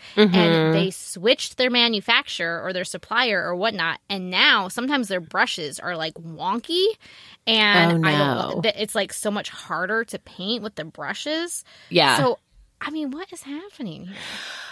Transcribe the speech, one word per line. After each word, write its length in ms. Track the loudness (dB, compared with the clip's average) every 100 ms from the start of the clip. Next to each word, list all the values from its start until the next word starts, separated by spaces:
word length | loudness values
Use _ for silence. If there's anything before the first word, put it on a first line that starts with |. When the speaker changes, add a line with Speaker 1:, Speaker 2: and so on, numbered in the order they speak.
| -2 4
Speaker 1:
Mm-hmm. 180 | 6
Speaker 2:
And 400 | 6 6 6 4
they 160 | 4 2
switched 680 | -2 -12 -2 2 2 0 -2
their 120 | 2
manufacturer 920 | 4 2 2 2 2 0 -4 -4 -4
or 100 | -4
their 120 | -4 -6
supplier 600 | -8 -4 0 2 0 0
or 100 | -2
whatnot. 440 | -2 0 -2 -4 -6
And 220 | -6 -2
now 380 | 4 4 4 0
sometimes 380 | -4 0 0 0
their 140 | -4
brushes 580 | -2 -2 0 -2 -8 -8
are, 160 | -8 -6
like, 200 | -6 -8
wonky. 720 | -14 -6 -4 -4 -2 0 0 0 -10 -20 -20 -8 0
And 600 | 4 6 6 6 4 4
Speaker 1:
Oh, 40 |
Speaker 2:
I 20 |
don't, 440 | 4 2 0 -2 -2
Speaker 1:
no. 60 |
Speaker 2:
th-, 140 | -2 -2
it's, 160 | -2 -2
like, 180 | -4
so 180 | -4 -4
much 180 | -4 -6
harder 540 | -10 -6 -4 -2 -2 -4
to 140 | -10
paint 440 | -14 -10 -6 -4
with 120 | -6 -10
the 80 |
brushes. 800 | -12 -10 -8 -6 -4 -4 -4 -8 -14 -20 -2
Speaker 1:
Yeah. 280 | 4 4 4
Speaker 2:
So, 220 | 2 0 _ _ _ -12
I 80 | -8
mean, 180 | -6 -6
what 200 | -6 -12
is 100 | -14
happening 640 | -12 -12 -12 -12 -10 -10 -14
here? 80 | -14 -12 -12 -12 -12 -14